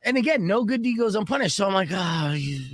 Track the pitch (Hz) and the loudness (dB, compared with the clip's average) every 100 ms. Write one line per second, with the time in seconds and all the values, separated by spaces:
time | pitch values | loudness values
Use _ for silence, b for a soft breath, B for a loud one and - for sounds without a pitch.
0 | - 262 247 311 170 208 233 254 233 233 | 0 0 2 2 2 2 2 0 0 0
1 | 233 202 208 277 233 - 196 190 185 185 | 0 0 0 0 0 0 0 2 0 -2
2 | 175 165 151 147 139 139 131 | -2 0 0 -2 -4 -6 -8